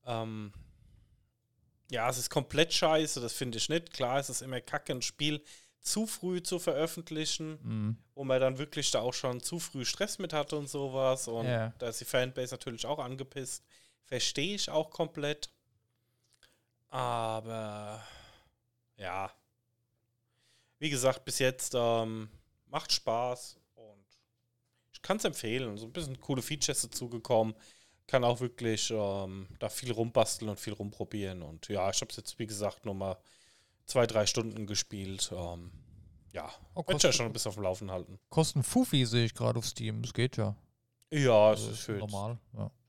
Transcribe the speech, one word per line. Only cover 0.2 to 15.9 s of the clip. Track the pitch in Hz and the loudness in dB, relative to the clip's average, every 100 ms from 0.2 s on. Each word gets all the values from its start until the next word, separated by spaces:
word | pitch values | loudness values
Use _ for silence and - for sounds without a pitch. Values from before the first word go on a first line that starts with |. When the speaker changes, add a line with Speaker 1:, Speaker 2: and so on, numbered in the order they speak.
| 113 110 104 - - - - - _ _ _ _ _ _ _ _ _ | -2 -6 -10 -12 -20 -20 -20 -20 _ _ _ _ _ _ _ _ _
Speaker 1:
ja, | 127 120 | 0 0
es | 127 | 0
ist | - | 0
komplett | - 127 139 165 | 0 2 2 4
scheiße, | - 165 160 156 - | 4 6 6 4 -2
das | 120 | -4
finde | - 131 113 | -4 -4 -2
ich | - | 0
nicht. | 160 170 | 0 -2
Klar, | - 123 135 | -4 0 0
es | 135 | 0
ist | 123 | -6
immer | 131 127 | -6 -8
kacke, | - 147 - | -4 -6 -4
ein | 127 | -4
Spiel | - - 147 151 - - - _ | -4 0 0 0 -6 -20 -20 _
zu | - - 220 | -4 -2 -2
früh | - 180 180 | -4 -2 -2
zu | 175 180 | -2 -2
veröffentlichen, | 175 143 165 175 165 156 156 - 156 156 | 0 2 0 -2 -6 -2 0 -2 -4 -8
Speaker 2:
Mhm. | 117 110 107 113 _ - | -4 -2 0 -2 _ -8
Speaker 1:
wo | 139 | 2
man | 131 | 6
dann | 131 131 | 4 2
wirklich | 151 - 139 | -4 -2 2
da | 123 | 2
auch | 120 | 0
schon | - 131 123 | -2 -4 -4
zu | - 170 | -4 -6
früh | - 139 120 | -6 -4 -4
Stress | - 196 - | -2 -4 -4
mit | 185 | -4
hatte | 156 143 151 | -2 -2 -4
und | 143 | -4
sowas. | 147 139 131 131 131 - | -4 -2 2 2 2 -2
Und | 117 117 | -2 0
Speaker 2:
Ja. | 117 110 - | 0 -2 -4
Speaker 1:
da | 120 | -6
ist | 113 | -6
die | - | 0
Fanbase | 135 127 127 127 | 0 0 -2 -6
natürlich | 131 - 117 113 | -6 -8 -6 -4
auch | 151 | -4
angepisst. | 123 131 131 143 127 - _ - _ _ | -4 -8 -10 -8 -8 -10 _ -20 _ _
Verstehe | _ 127 - - 160 202 | _ -2 0 0 -2 -2
ich | - | 0
auch | 156 156 | 0 0
komplett. | - 165 - 143 147 - _ _ _ _ | -4 -4 -2 -4 -4 -8 _ _ _ _